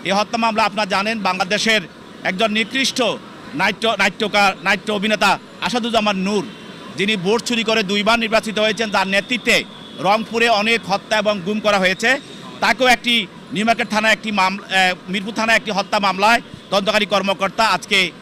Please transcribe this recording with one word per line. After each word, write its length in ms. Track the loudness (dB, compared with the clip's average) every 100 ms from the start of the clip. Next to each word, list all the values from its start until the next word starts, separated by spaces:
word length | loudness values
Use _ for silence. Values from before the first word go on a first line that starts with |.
এই 80 | 0
হত্যা 260 | 0 0 0
মামলা 240 | 0 2
আপনারা 220 | 0 0 -2
জানেন, 320 | 0 0 -2
বাংলাদেশের 600 | -2 -2 -2 0 2 0 0 -16 -20 -6
একজন 260 | -6 0 0
নিকৃষ্ট 500 | 0 -2 -2 -2 0 0 -2 -10 -18 -12
নাট্য, 400 | -2 -2 0 -2 2
নাট্যকার, 540 | 0 0 0 4 2 2
নাট্য 300 | -2 -2 -2
অভিনেতা 460 | -2 0 2 2 2 -2 -8
আসাদুজ্জামান 560 | -4 -2 0 0 2 0
নূর, 280 | 0 -2 -4 -12 -18 -16 -14 -4
যিনি 200 | -2 0
ভোট 260 | 0 0
চুরি 220 | 0 -2
করে 180 | 0 0
দুইবার 360 | 0 0 2 2
নির্বাচিত 400 | 2 0 0 0
হয়েছেন, 320 | 0 0 -2
যার 180 | 0 0
নেতৃত্বে 560 | 0 0 -4 2 0 0 -14 -18 -4
রংপুরে 500 | 0 0 0 0 2
অনেক 320 | 2 2 0 0
হত্যা 320 | -4 0 0
এবং 220 | 0 -2 -2
গুম 140 | 0
করা 180 | 2 2
হয়েছে, 420 | 2 2 0 0 -4 -18 -16 -2
তাকেও 260 | -2 2 2
একটি 400 | 2 2 0 0 -12 -8
নিউ 140 | -2 0
মার্কেট 220 | 0 0
থানায় 220 | 0 2
একটি 180 | 2 0
মামলা, 320 | 0 0 -2 -2
আহ, 280 | 2 2 0 -6
মিরপুর 260 | -6 -4
থানায় 220 | -2 2 2
একটি 140 | 2
হত্যা 280 | -4 0 0
মামলায় 420 | 0 2 4 4 0 -20 -2
তদন্তকারী 360 | 0 2 0 2
কর্মকর্তা 580 | 0 0 -2 -2 0
আজকে 460 | 2 2 2 2 2 -4